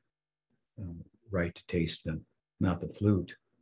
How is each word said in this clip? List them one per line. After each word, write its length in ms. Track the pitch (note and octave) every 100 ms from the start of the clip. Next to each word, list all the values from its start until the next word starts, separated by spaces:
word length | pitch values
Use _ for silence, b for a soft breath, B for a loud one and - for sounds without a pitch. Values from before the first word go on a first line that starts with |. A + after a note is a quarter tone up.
| _ _ _ _ _ _ _ -
um, 160 | F2+ E2+ - _ -
right 240 | F#2+ E2+
to 120 | - -
taste 380 | F2 D#2+ -
them, 200 | D#2+ D#2+ - _ _ -
not 200 | F#2+ E2+
the 80 | -
flute, 460 | - G#2 G#2 - - _ _